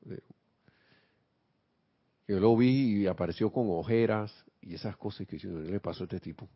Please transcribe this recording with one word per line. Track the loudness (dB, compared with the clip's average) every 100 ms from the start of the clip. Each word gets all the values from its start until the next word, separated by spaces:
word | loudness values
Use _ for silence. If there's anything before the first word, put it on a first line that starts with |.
de, | -16 -16 -16 -20 _ _ _ _ _ _ _ _ _ _ _ _ _ _ _ _ _ _ -4
yo | 2
lo | 4 6
vi | 6 4 4 2
y | 2
apareció | 0 -2 0 -2
con | 0 -2
ojeras | -2 0 2 4 2 -2 -10 _ _
y | -14 -10
esas | -10 -8
cosas, | -10 -10
y | -12
que | -10
yo, | -10 -10
"¿Qué | -6
le | -6
pasó | -6 -8
a | -8
este | -8
tipo? | -10 -14 -18